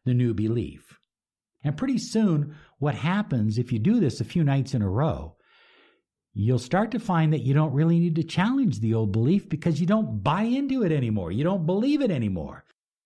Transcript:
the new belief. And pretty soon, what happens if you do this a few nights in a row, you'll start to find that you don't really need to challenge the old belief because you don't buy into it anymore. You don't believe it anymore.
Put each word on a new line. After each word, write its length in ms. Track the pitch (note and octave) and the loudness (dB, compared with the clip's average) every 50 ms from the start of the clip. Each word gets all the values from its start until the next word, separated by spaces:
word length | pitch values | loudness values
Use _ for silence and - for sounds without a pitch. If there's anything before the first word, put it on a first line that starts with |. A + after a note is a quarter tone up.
| _ | _
the 100 | B2 B2 | 0 0
new 200 | B2 B2 A#2+ A2 | 2 2 0 0
belief. 640 | F#2+ G#2+ A2 A#2 A#2+ F#2+ C#2 - - - _ - _ _ _ _ _ _ _ _ _ _ _ _ _ - | 0 -2 -2 -2 -2 -4 -6 -10 -14 -20 _ -20 _ _ _ _ _ _ _ _ _ _ _ _ _ -6
And 140 | C#3+ - | -6 -4
pretty 220 | - C4 C4 C4+ A3 | -4 -4 -2 -2 -4
soon, 580 | - - - A3 A3 G3 E3 D3 C#3+ C#3 - - - _ _ _ | -4 -2 0 2 2 2 2 2 0 -2 -6 -14 -20 _ _ _
what 160 | C#3 D3 B2+ | -4 -4 -4
happens 640 | G2+ G#2+ E3 F#3 G#3 G#3 - - A#2+ G#2 A2 G#2+ A#2 | -2 -2 -2 0 0 -2 -2 0 0 0 0 0 0
if 120 | B2 - | -2 -2
you 80 | B2+ A2+ | -2 0
do 220 | G#2+ E3+ A3+ B3 | 2 2 2 4
this 200 | F#3+ C3 - - | 2 2 0 -2
a 40 | B2 | -6
few 180 | - - F3+ D#3+ | -4 0 0 2
nights 300 | C#3+ C#3 C#3 C3 - - | 2 2 0 0 0 -2
in 80 | B2 | 0
a 80 | G#2 F#2+ | 0 0
row, 480 | F2+ A#2 D3+ D#3+ F#2 C2+ C#2+ D#2+ - _ _ _ _ _ _ _ _ _ _ _ _ _ _ _ _ _ _ _ _ | 0 0 0 0 -2 -4 -6 -12 -14 _ _ _ _ _ _ _ _ _ _ _ _ _ _ _ _ _ _ _ _
you'll 260 | G#2 G#2 A2+ B2+ A#2+ | -2 2 2 2 0
start 320 | - - - F#3 G#3+ A#3 A#3 | 0 0 0 0 0 0 -2
to 60 | A#3+ | -4
find 360 | - - F#3 E3 D#3+ D#3 D#3 | -2 0 2 2 4 2 2
that 80 | D#3 - | 0 0
you 100 | B2+ C#3 | 2 2
don't 220 | D3 D#3 D#3 D#3 | 2 2 2 2
really 260 | C#3 D#3+ E3 E3+ E3+ | 2 2 4 4 4
need 160 | E3+ F3 E3 | 2 2 0
to 80 | E3 D#3 | -2 -2
challenge 560 | D#3 - E3+ F#3 A3+ C4 C#4 C4+ G3 A#2+ G2+ | -2 -2 0 0 2 2 2 0 0 0 0
the 140 | A2 A2 A2 | 0 0 0
old 180 | A2+ A2 G#2 F#2+ | 0 0 0 0
belief 340 | A2+ A#2 C3 F#3 G3+ - | 2 2 2 2 0 0
because 320 | - - D3+ - F3 D#3+ C#3 | -2 -6 -4 -2 -2 0 0
you 80 | F3+ | 0
don't 360 | E3 G#3 A3 G#3+ - A2+ G#2 F#2 | 2 2 2 0 -2 -4 -2 0
buy 220 | C#3+ D3+ F#3+ G#3+ | 0 0 0 0
into 380 | A#3 B3 C#4 C#4 C4+ C4 C4 A3+ | 0 0 -2 -2 -2 -2 0 0
it 80 | E3+ | 0
anymore. 400 | D#3 C#3+ B2 A2+ A2 G#2 F#2 E2 | 0 0 0 0 -2 -2 -2 -2
You 140 | F#2 A2+ D3 | -2 -2 0
don't 220 | F3 G3 G3 D#3+ | 0 0 0 0
believe 340 | D#3 F3+ G3+ A3+ C#4 D4 D4+ | 0 0 0 0 0 0 0
it 100 | C#4+ A3+ | 0 0
anymore. 540 | F3 C3 A2+ G#2 F#2+ F2 D2 - - - - _ _ _ _ _ _ _ _ | 0 0 -2 -2 -2 -4 -6 -8 -12 -16 -20 _ _ _ _ _ _ _ _